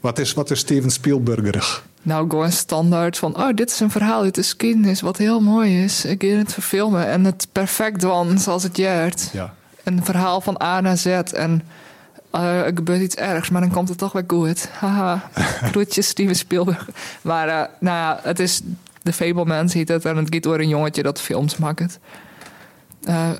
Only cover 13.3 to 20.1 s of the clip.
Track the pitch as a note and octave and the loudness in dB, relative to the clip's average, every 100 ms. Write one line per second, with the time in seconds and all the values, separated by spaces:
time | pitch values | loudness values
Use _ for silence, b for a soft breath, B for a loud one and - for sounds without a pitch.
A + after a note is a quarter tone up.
13.3 | E3+ E3+ F3+ F3+ F3+ F#3 F3 G3 G3 F3+ | -2 0 0 2 2 -2 -2 -4 -4 0
14.3 | F3 D#3+ E3+ - - G3+ G3+ F#3+ F3 - | 0 2 -2 -6 -4 -2 0 0 -2 -4
15.3 | - E3 - A#2+ G#3+ G3+ - G#3 - G3 | -4 -2 -2 -2 0 0 0 -2 0 0
16.3 | F3+ - F3+ F3+ E3+ - - B B E3 | 0 0 0 2 0 -6 -14 B B -4
17.3 | E3 D#3 D#3+ D3+ - F3+ E3+ E3 D3+ - | -2 0 0 -2 -2 -2 0 0 -2 -4
18.3 | F3 F3+ - - F3+ - - - E3+ E3+ | -2 0 -2 -6 -12 -14 -8 -4 -2 0
19.3 | F3 E3 D#3 E3+ F3 D#3+ E3 D#3+ | 0 0 0 0 0 0 0 0